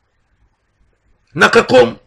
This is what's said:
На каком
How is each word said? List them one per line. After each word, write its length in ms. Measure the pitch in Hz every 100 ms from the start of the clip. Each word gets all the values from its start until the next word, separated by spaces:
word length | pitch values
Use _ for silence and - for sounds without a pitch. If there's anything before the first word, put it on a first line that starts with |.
| _ _ _ _ _ _ _ _ _ _ _ _ _
На 160 | 143 208
каком 500 | 233 - 247 - -